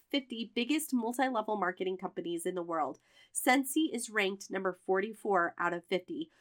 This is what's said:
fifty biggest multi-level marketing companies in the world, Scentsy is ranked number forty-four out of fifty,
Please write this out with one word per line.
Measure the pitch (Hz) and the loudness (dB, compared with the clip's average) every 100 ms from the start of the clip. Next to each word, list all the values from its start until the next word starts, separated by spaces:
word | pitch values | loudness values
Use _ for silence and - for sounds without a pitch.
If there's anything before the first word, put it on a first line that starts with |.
| _ | _
fifty | 285 269 226 233 240 | -4 -2 -6 -4 -2
biggest | 240 302 - | 0 0 2
multi-level | 247 226 247 262 226 220 208 | 0 0 0 2 0 0 0
marketing | 180 185 185 185 | 0 0 -2 -2
companies | 185 - 170 170 185 | -6 -6 -4 -4 -2
in | 180 | -4
the | |
world, | 170 160 139 - _ - - | -2 0 -2 -4 _ -20 -10
Scentsy | - 262 262 262 311 311 | 0 4 4 4 0 0
is | 233 226 | 0 -2
ranked | 208 196 196 - | 0 0 -2 -4
number | 190 190 180 - | -2 -2 -2 0
forty-four | 190 214 214 220 185 170 - | 0 0 -4 2 2 2 0
out | 175 | -2
of | 170 - | -2 -2
fifty, | 180 175 160 165 _ | -2 -2 -8 -10 _